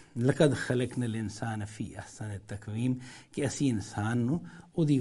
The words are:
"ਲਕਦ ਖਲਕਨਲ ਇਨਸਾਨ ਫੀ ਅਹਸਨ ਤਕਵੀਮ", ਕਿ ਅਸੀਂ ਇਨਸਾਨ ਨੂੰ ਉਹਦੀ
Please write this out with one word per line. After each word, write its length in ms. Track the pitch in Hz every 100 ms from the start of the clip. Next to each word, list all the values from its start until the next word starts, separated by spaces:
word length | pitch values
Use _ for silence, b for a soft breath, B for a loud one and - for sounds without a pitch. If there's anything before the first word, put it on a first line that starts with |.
| - 117
"ਲਕਦ 380 | 127 143 156 117
ਖਲਕਨਲ 600 | - 123 123 131 120 110
ਇਨਸਾਨ 500 | 107 - 117 107 107
ਫੀ 300 | - 110 -
ਅਹਸਨ 420 | - - 107 98 -
ਤਕਵੀਮ", 480 | 104 - 110 127 127 B B B
ਕਿ 140 | - 143
ਅਸੀਂ 220 | - 139
ਇਨਸਾਨ 480 | 110 - 104 107 120
ਨੂੰ 280 | 120 170 B B B -
ਉਹਦੀ 240 | 151 139